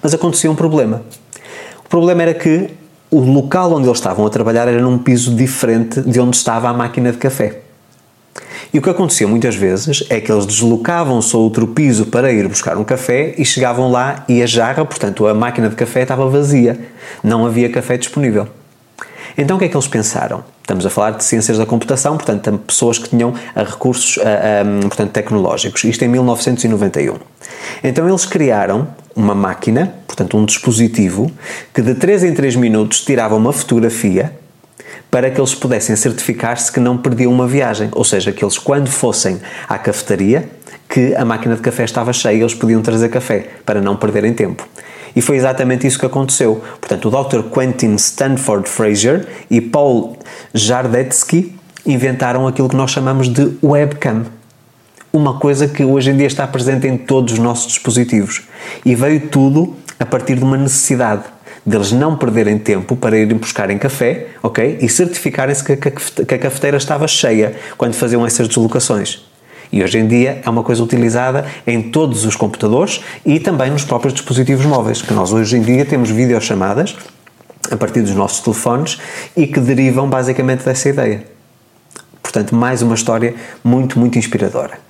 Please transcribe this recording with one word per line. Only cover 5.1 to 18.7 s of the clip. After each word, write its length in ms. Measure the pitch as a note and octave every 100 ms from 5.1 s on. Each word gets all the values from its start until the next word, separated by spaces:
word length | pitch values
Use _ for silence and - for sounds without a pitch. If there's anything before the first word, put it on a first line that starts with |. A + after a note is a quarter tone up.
| B2 B2 A#2
diferente 640 | C3 - A#2+ A2+ A#2 -
de 220 | C3 B2
onde 160 | B2 B2
estava 320 | - A2+ B2
a 40 |
máquina 380 | A#2+ A#2+ B2 B2
de 60 | A#2+
café. 420 | C3+ C3 G#2+ - - _ _ _ _ _ _ - - - -
E 60 | D#3
o 20 |
que 80 | C#3
acontecia 380 | F3 F3+ - G#2
muitas 260 | A2+ A#2+
vezes 520 | G2+ G2 F#2+ B2+ C#3 -
é 120 | A2+
que 100 | G#2
eles 140 | G#2+ G2+
deslocavam-se 920 | G#2+ A#2 A#2 A#2 F3 D#3 B2 - A#2+
a 20 |
outro 300 | A2 A2 A2+
piso 380 | A#2 D3 A2+ A2
para 260 | A#2+ C3
ir 160 | A2+ G2
buscar 300 | - - E2+
um 80 | G#2+
café 500 | B2+ - B2 D#3 -
e 60 |
chegavam 480 | C#3+ - B2 A#2+ B2+
lá 320 | B2 C3 C#3+ -
e 120 | A#2+
a 40 | A#2
jarra, 400 | A#2 A#2 C3+ D3+
portanto 420 | - G#2 G2 G#2+
a 60 |
máquina 340 | G#2+ A#2+ B2 A2
de 80 | A2
café 280 | A#2 C3
estava 260 | B2+ C3 C3
vazia. 500 | C#3+ C#3+ C#3+ A#2+ A#2 - - - -
Não 240 | G#2+ A2+ A#2
havia 240 | A2+ A#2+
café 280 | A#2+ A#2 B2
disponível. 500 | B2 - C#3 G#2 G2+ - -